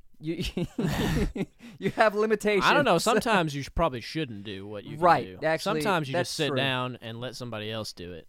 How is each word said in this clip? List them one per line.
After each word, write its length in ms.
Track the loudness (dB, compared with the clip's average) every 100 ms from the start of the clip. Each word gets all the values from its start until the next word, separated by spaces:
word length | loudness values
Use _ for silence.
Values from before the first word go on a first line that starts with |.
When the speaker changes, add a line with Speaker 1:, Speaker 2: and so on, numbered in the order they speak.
| -20 -12
Speaker 1:
You, 240 | -6 -4 -4
<laughs> 1200 | -4 -4 -2 -2 0 0 0 0 -2 -8 _ -20 -6
you 120 | -2
have 240 | 2 2
limitations. 500 | 4 2 2 2 4
Speaker 2:
I 80 | 6
don't 100 | 6
know. 140 | 6 4
Sometimes 560 | 4 2 4 2 2
you 80 | -2
sh-, 60 | -6
probably 260 | 0 0 0
shouldn't 440 | -6 -6 -6 -8
do 220 | -10 -10 -10
what 180 | -12
you 80 | -10 2
can 40 |
Speaker 1:
Right, 400 | 6 6 2 -4
Speaker 2:
do. 60 | -2
Speaker 1:
actually, 340 | 0 0 0
Speaker 2:
Sometimes 260 | 2 2 0
you 40 |
Speaker 1:
that's 160 | -2 -2
Speaker 2:
just 60 | -2
sit 120 | 0
Speaker 1:
true. 80 | 0
Speaker 2:
down 420 | 0 0 -4 -6
and 180 | -12 -10
let 160 | -10 -10
somebody 340 | -8 -8 -6
else 220 | -6 -8
do 200 | -10 -12
it. 140 | -12